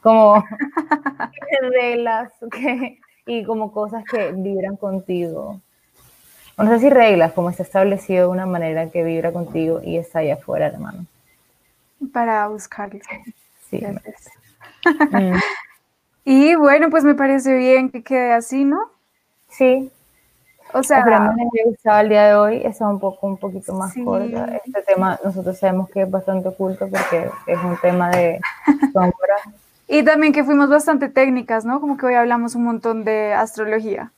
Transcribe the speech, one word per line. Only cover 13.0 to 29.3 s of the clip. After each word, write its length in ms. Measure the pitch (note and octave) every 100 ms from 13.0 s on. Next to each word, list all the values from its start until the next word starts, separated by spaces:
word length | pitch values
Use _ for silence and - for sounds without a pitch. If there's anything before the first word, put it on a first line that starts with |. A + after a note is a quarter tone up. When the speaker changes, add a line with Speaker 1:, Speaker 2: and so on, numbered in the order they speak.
| - G#3+ - - _ _ -
Speaker 1:
Sí, 80 | -
Speaker 2:
Gracias. 500 | G#3 G3 G#3+ - - _ _ _ - _ F4 D#4 D4
Speaker 1:
me 220 | G3+ F#3+
Mm. 40 | F3+
Speaker 2:
<laughs> 840 | - - - _ _ _ _ _ -
Y 280 | C4+ D4
bueno, 340 | E4 C#4+ D4 D#4+
pues 120 | D#4+
me 100 | C#4+
parece 400 | C#4+ C4+ C4+ C4 C4
bien 340 | B3+ C4 C4
que 120 | B3
quede 300 | - C4 B3
así, 320 | A#3 A#3 C4+
¿no? 140 | C#4 D#4 A4+ _ _ _ _ _ _
Speaker 1:
Sí. 420 | - B3+ C4 C4 _ _ _ _ _ _ _ _
Speaker 2:
O 100 | B3+
sea 160 | C4+ C4+
Speaker 1:
Esperamos 340 | A#3+ A3 G#3+ A3+
les 100 | A#3+
haya 240 | A3+ A3+
gustado 300 | A3 A3 G#3
el 80 | G#3
día 160 | G#3 G#3
de 60 |
hoy. 220 | G#3 G#3 A3+
Esa 100 | -
es 120 | G#3 G#3+
un 80 | G3+
poco, 260 | G3 F#3 G3
un 100 | F#3+
poquito 340 | G3+ F#3 -
más 180 | F#3+ F#3+
Speaker 2:
Sí. 120 | B3
Speaker 1:
corta. 560 | A#3+ F#3+ - A3+ - -
Este 180 | - G#3
tema 360 | G3 F#3+ F#3+ -
nosotros 340 | G3 F#3 F3+ F#3
sabemos 300 | F#3+ F#3 F#3
que 120 | G3+
es 80 | F#3+
bastante 380 | F#3+ F#3 F#3+ F#3
oculto 400 | F#3 F#3+ F#3+ G3
porque 420 | F#3+ F#3+ E3+ - - -
es 120 | E3+
un 120 | F3+ F3
tema 300 | F3+ F3+ F3
de 280 | F3+ F3 D#3 - - -
Speaker 2:
<laughs> 260 | C#4+ C#4
Speaker 1:
sombra. 420 | C#4 - - F#3